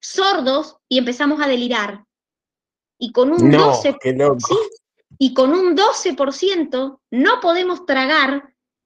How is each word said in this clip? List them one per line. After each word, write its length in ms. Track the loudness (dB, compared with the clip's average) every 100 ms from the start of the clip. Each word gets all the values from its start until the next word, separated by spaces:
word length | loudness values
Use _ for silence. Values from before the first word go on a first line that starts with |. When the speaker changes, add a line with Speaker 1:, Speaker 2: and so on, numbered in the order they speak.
Speaker 1:
sordos 760 | -8 -2 0 0 -2 -2 -4 -12 -4
y 120 | -2
empezamos 420 | -2 -2 -2 0
a 80 | 0
delirar. 560 | -2 -2 -4 -6 -10 _ _ _ _ _ _ _ _ _ -12
Y 120 | -4
con 220 | 0 2
un 160 | 4 6
Speaker 2:
No, 180 | 6 4
Speaker 1:
doce, 280 | 2 0 -2
Speaker 2:
qué 100 | -2
loco. 260 | 0 2 0 0
Speaker 1:
sí, 80 | -2 -2 -10 _ _ _ -2
y 140 | 0
con 180 | 2 2
un 200 | 2 2
doce 380 | 2 2 0 -4
por 220 | -2 -4
ciento 680 | -2 -2 -2 -4 -4 -6 -10 _
no 300 | 0 2 2
podemos 460 | 0 0 -2 -4 -4
tragar 680 | -2 -2 -2 -2 -4 -10 _ _ _